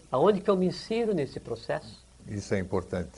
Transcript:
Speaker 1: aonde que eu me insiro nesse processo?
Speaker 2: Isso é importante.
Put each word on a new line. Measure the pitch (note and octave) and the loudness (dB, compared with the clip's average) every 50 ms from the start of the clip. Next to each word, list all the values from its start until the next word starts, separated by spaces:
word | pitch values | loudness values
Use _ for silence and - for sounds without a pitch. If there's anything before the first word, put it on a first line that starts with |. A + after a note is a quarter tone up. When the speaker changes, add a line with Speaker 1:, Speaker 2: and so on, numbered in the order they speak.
| - - | -10 -2
Speaker 1:
aonde | - B2+ D#3+ G3 G#3+ F#3 | 2 4 6 6 4 4
que | - - | 4 2
eu | G3 | 4
me | F#3 F3+ | 4 4
insiro | F3+ F3+ - - - A3 A3+ A#3+ G#3+ G3+ | 0 0 -2 -4 -2 -2 0 0 0 0
nesse | E3 C#3 B2 - - | 0 0 -2 -4 -10
processo? | - - A#2 A2+ - - C#3+ D#3 - - - - - - - - - | -8 -8 -8 -8 -4 -4 -4 -4 -4 -10 -18 -20 -20 -20 -20 -20 -12
Speaker 2:
Isso | - G#2+ G2+ - - A2+ | -8 -8 -6 -2 0 0
é | G2 | 0
importante. | F#2 F2+ G#2 F#2 F2+ - - F2+ F2 - - | 0 0 -2 -2 -2 -2 -4 -4 -4 -6 -8